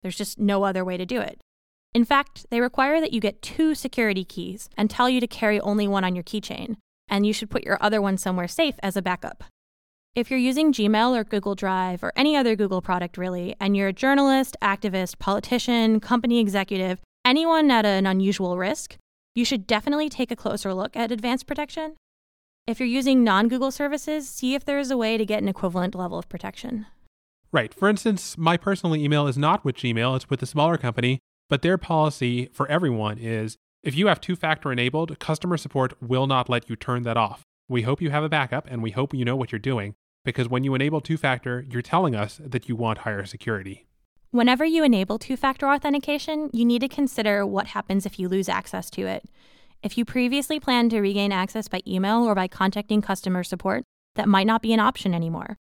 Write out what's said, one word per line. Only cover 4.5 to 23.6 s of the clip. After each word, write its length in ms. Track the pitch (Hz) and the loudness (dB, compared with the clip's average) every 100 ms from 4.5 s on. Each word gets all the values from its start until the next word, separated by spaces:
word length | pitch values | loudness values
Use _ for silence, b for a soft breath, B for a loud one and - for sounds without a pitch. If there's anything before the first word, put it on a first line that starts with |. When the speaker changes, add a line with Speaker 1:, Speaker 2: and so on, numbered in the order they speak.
| 190 - - | -10 -12 -2
Speaker 1:
and 120 | 208 | -2
tell 220 | - 247 | 2 2
you 100 | 254 | 2
to 60 | 233 | 0
carry 340 | - 214 208 | -2 0 0
only 280 | 208 208 202 | 0 0 0
one 160 | 196 | 0
on 100 | 185 | 0
your 100 | 180 | -4
keychain, 520 | 170 214 - - - 214 _ _ _ | -6 -8 -8 -10 -8 -10 _ _ _
and 180 | 202 208 | 2 2
you 60 | |
should 180 | 208 214 | 0 -4
put 140 | - | -6
your 140 | - - | -2 0
other 220 | 208 214 | 2 2
one 160 | 196 190 | 0 0
somewhere 280 | 190 185 175 | -2 -2 -4
safe 300 | - 339 - | 0 -2 0
as 120 | 196 196 | -4 -4
a 60 | |
backup. 420 | 180 180 - - - _ _ _ _ _ _ | -4 -6 -8 -14 -20 _ _ _ _ _ _
If 160 | - 233 | -6 -2
you're 80 | 262 | 0
using 340 | 247 262 311 | 2 4 2
Gmail 460 | 254 208 214 240 247 | 4 4 4 4 2
or 60 | |
Google 300 | 214 208 202 | 0 -2 -2
Drive 500 | 196 196 185 185 180 | -4 -2 -2 -2 -4
or 80 | 180 | -4
any 220 | - 285 294 | 2 2 4
other 180 | 240 | 2
Google 280 | 214 208 185 | 2 0 -2
product 340 | - 180 175 - | -2 -2 -4 -6
really, 400 | 185 180 180 - | -6 -4 -6 -4
and 180 | 196 202 | 0 2
you're 120 | 196 | 0
a 40 | |
journalist, 640 | 185 269 277 277 269 262 - | 0 2 4 4 2 0 -2
activist, 560 | 202 196 208 190 180 - | -2 0 -2 -2 -4 -4
politician, 800 | - 202 - 247 - 233 220 214 | -2 -2 0 -2 2 2 4 2
company 400 | - 247 233 240 | 2 0 2 2
executive, 600 | 208 196 190 190 185 185 - _ | 2 0 -2 -2 -2 -4 -10 _
anyone 460 | 247 285 330 320 294 | 2 4 4 4 6
at 160 | 240 214 | 6 4
an 200 | 190 196 | 2 2
unusual 520 | 190 190 196 185 180 | 2 2 0 -2 -2
risk, 380 | 185 302 - - _ _ _ | -2 -4 -8 -18 _ _ _
you 100 | 233 | -2
should 220 | 233 247 190 | 0 -2 0
definitely 420 | 214 285 294 302 | -2 0 -2 -2
take 220 | - 254 | -4 -6
a 60 | 240 | -4
closer 380 | 208 208 196 | -4 -4 -4
look 220 | 185 214 - | -4 -4 -4
at 140 | 226 | -4
advanced 360 | 233 233 254 - | -2 -2 -4 -4
protection. 480 | 285 294 - 311 320 _ _ _ _ _ _ - | -8 -6 -8 -8 -10 _ _ _ _ _ _ -8
If 120 | 226 | -2
you're 80 | 254 | 0
using 380 | 254 269 262 | 2 4 6
non-Google 460 | 226 190 226 254 | 6 6 4 2